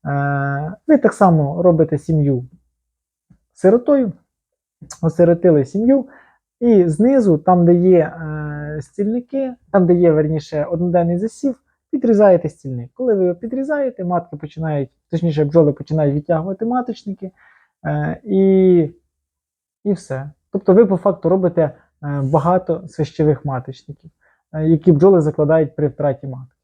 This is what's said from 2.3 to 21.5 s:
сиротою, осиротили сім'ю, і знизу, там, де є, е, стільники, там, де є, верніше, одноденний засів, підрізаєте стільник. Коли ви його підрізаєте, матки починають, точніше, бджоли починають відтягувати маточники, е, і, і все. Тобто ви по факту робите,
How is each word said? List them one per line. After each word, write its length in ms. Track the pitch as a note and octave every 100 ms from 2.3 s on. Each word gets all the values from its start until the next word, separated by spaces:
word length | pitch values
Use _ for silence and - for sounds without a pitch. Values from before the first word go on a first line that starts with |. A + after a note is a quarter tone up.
| B2+ B2+ _ _ _ _ _ _ _ _ _ _
сиротою, 600 | _ F#3 A#3 A#3+ C#4+ A#3 - _ _ _ _ _ _ - -
осиротили 640 | E3 D#3+ E3+ E3+ F3+ D3+
сім'ю, 440 | C3+ G3 A#3 C4+ B3+ - _ _ _ _
і 280 | A#3+ G#3+ F3
знизу, 500 | D#3 A#3 C4+ G#3 D3+
там, 260 | E3+ F3+
де 100 | F3
є, 240 | F3 F3+ F3+
е, 800 | D3+ D3+ D#3+ D3+ D3+ D3 D3 D3+
стільники, 720 | - - G3+ A#3+ B3 C4+ C4 B3 _
там, 140 | G3+ F3
де 80 |
є, 180 | F3 F3
верніше, 520 | D#3 D3+ D#3 - D3+
одноденний 540 | D3 E3+ F3 F3 E3+ F3
засів, 420 | A3 - C#4 A#3+ _ _ _
підрізаєте 580 | C#4 A#3 G#3 G#3 F3 D#3+
стільник. 420 | _ C#3 B2 A#2+
Коли 200 | _ B3+
ви 100 | G3+
його 100 | F3+
підрізаєте, 680 | F3 A3+ B3+ C4+ D4 C4+ -
матки 320 | F3+ F3 F3 D3
починають, 540 | D3 - D#3+ D3 C3 _ _
точніше, 340 | E3 E3+ D3
бджоли 280 | C#3+ E3 D3+
починають 420 | C#3+ D3+ D#3 D3
відтягувати 500 | C#3+ D3 E3 F3 F#3+
маточники, 680 | A3+ B3 B3 A3 G3+ F#3+ F#3+ _ _ _ _ _ D#3
е, 340 | D3+ D3+ -
і, 560 | G#3+ F#3+ F#3+ F#3+ F#3 F3 D3+ - _ _ _ _ _ _ _ _
і 80 | G#3
все. 380 | F#3+ - C3 C#3+ _ _
Тобто 220 | G#3 -
ви 120 | F#3+ G#3+
по 100 | F#3
факту 320 | G3+ E3 E3
робите, 340 | F#3+ F3+